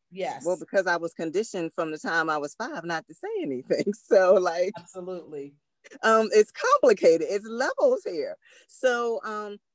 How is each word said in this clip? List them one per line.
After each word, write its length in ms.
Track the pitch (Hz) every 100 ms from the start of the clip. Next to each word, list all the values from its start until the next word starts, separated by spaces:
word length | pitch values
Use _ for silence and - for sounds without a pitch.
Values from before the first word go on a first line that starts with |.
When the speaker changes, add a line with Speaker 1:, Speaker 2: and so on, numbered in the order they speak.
| _
Speaker 1:
Yes. 360 | 185 170 131 160
Speaker 2:
Well, 100 | 175
because 300 | 165 196 180
I 100 | 170
was 180 | 165
conditioned 580 | - 165 170 226 190 165
from 180 | - 160
the 60 | 156
time 300 | 214 160 160
I 80 | 151
was 160 | 143
five 300 | - 240 285
not 220 | 165 170 -
to 80 |
say 140 | 190 392 440
anything. 500 | 285 127 - 165 196
<laughs> 20 |
So, 400 | 202 - 208 185
like, 420 | 196 180 170 185 175
Speaker 1:
Absolutely. 800 | - 190 180 180 151 151 143 147 _ _ - -
Speaker 2:
um, 260 | 220 226 220
it's 180 | 214 214
complicated. 760 | - 480 554 269 208 - 165 151
It's 160 | 202 220
levels 560 | 226 285 539 294 262
here. 320 | - 165 110 - _ _ _
So, 520 | - 262 240 240 226
um, 340 | 220 214 208 208 _